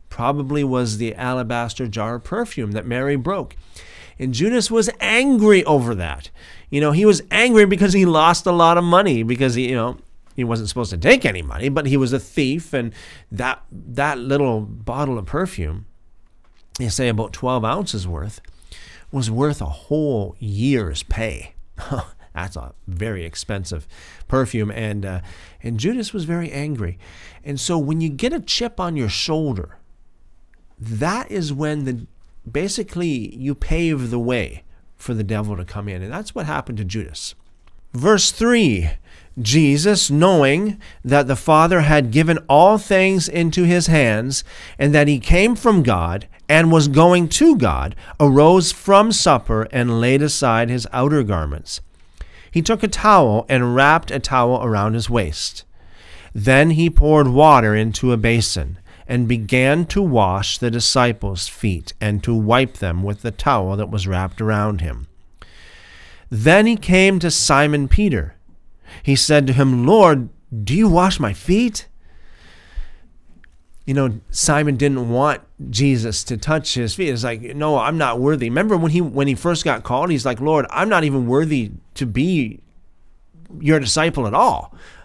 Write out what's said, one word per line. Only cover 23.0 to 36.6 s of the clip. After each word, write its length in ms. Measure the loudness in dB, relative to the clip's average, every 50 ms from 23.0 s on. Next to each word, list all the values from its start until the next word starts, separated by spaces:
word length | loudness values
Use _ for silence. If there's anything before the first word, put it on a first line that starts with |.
| -6 -6 -8 -8 -10
expensive 640 | -12 -12 -12 -10 -10 -8 -8 -8 -8 -10 -12 -12 -14 -18 -20 -20 -20 -20 -18 -10 -4
perfume, 420 | -2 -2 -2 -2 -2 -4 -4 -4
and, 360 | -6 -6 -8 -6 -6 -6 -8
uh, 140 | -8 -8 -8 -10 -12 -16 -20 -20 -20 -20 -14 -10
and 180 | -8 -6 -4
Judas 320 | -4 -4 -4 -4 -6 -8 -8
was 120 | -8 -6
very 280 | -6 -6 -6 -6 -8 -8
angry. 460 | -8 -8 -8 -8 -6 -8 -8 -10 -12 -16 -20 -20 -20 -20 -20 -20 -18 -14
And 160 | -12 -10 -8
so 200 | -6 -4 -2 -2
when 240 | -2 -2 -2 -2 -4
you 80 | -4
get 240 | -4 -4 -4 -4 -4
a 60 | -6
chip 380 | -6 -6 -6 -6 -6 -6 -6 -6
on 160 | -6 -6 -4
your 140 | -4 -4 -4
shoulder, 680 | -4 -6 -4 -4 -4 -2 -2 -4 -4 -6 -8 -12 -14 -20 -20 -20 -20 _ -20 -20 -20 _ _ -20 -20 -20 -20 _ _ _ _ -20 _ -16
that 520 | -12 -10 -6 -4 -4 -4 -4 -4 -6 -8
is 200 | -8 -6 -6 -6
when 340 | -6 -6 -4 -4 -4 -4 -6
the, 200 | -6 -6 -8 -10 -14 _ -20 -20 -20 -20 -20 -14 -10
basically 840 | -6 -6 -6 -4 -6 -8 -8 -8 -6 -6 -4 -4 -4 -4 -6 -10 -12
you 200 | -8 -6 -6 -6
pave 560 | -4 -4 -2 -2 0 0 0 -2 -2 -4 -4
the 80 | -4 -4
way 460 | -2 -2 -2 -2 -4 -6 -8 -14 -20 -20 -20 -20 _ -20 -20
for 180 | -14 -10 -8 -6
the 100 | -4 -4
devil 320 | -4 -4 -4 -4 -6 -6
to 80 | -8 -10
come 240 | -10 -10 -10 -10 -10
in, 140 | -10 -10 -10
and 100 | -10 -10
that's 220 | -12 -12 -12 -10
what 120 | -10 -8
happened 320 | -6 -6 -6